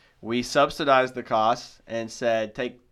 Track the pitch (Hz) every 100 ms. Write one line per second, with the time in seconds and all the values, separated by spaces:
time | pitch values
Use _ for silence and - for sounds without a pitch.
0 | _ _ 107 120 120 151 143 - 151 131
1 | 127 127 120 113 110 127 - - - 113
2 | 113 - 120 113 107 - 123 - _